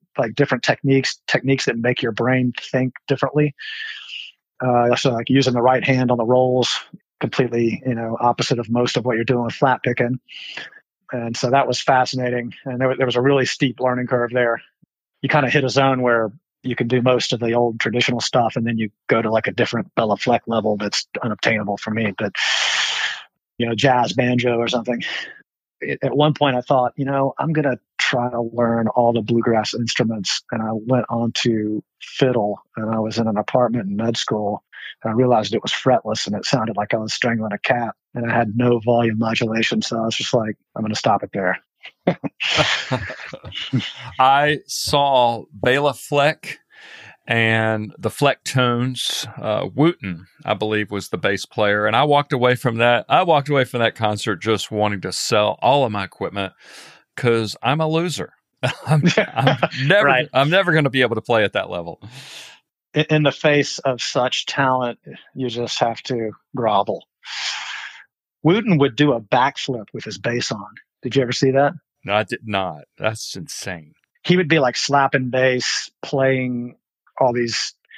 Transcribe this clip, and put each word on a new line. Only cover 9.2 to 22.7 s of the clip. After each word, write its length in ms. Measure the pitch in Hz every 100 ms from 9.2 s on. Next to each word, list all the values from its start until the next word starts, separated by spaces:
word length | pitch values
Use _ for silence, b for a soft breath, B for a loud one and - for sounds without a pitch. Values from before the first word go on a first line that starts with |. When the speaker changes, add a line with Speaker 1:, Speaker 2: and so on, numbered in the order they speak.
| 113
Speaker 1:
doing 180 | 123
with 80 | 117
flat 300 | - 135 127
picking. 380 | 123 120 123 131 _ B B B B B B _ -
And 240 | 123 117 113
so 140 | 123
that 160 | 135 123
was 160 | 123
fascinating. 720 | - 131 127 127 123 123 120 -
And 160 | 135 123
there, 160 | 131 127
there 80 |
was 120 | 127 120
a 40 |
really 240 | 135 139
steep 340 | 123 - 135 117
learning 280 | 127 123 120
curve 240 | 123 120
there. 300 | 123 120 113 - _ _ _ _ _
You 80 | 143
kinda 220 | 156 131
hit 140 | 151
a 40 | 131
zone 320 | 139 135 127
where 320 | 123 117 110 - _ _
you 120 | 127
can 140 | 117 120
do 140 | 127
most 320 | 127 123 -
of 60 | 117
the 120 | 117
old 260 | 120 120 113
traditional 420 | - 120 123 120
stuff, 360 | - 131 117 123
and 100 | 113
then 120 | 117
you 100 | 104 - -
go 140 | 117
to, 100 | 110
like, 180 | 110 107
a 40 |
different 420 | 117 117 117 98
Bela 220 | - 110 101
Fleck 280 | - 117 -
level 320 | 113 107 104
that's 280 | 104 - - -
unobtainable 540 | 117 104 113 110 101 101
for 140 | -
me. 240 | 110 107 95
But, 160 | 101 - B B B